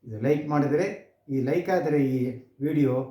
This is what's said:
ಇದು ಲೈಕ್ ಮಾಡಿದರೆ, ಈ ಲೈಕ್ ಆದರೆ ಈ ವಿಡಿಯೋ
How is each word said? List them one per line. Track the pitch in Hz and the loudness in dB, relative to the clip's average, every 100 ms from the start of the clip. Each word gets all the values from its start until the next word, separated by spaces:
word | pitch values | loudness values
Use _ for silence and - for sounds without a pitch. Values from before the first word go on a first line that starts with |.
| 120 | -12
ಇದು | 107 | -4
ಲೈಕ್ | 123 151 151 | 0 0 0
ಮಾಡಿದರೆ, | 147 135 147 196 208 - _ - | 0 2 2 0 -4 -16 _ -6
ಈ | 135 | -4
ಲೈಕ್ | 127 165 170 | 0 0 0
ಆದರೆ | 185 156 147 | 0 2 2
ಈ | 131 131 127 - - _ | 2 0 -2 -6 -14 _
ವಿಡಿಯೋ | 143 156 135 127 135 | -2 2 2 2 -4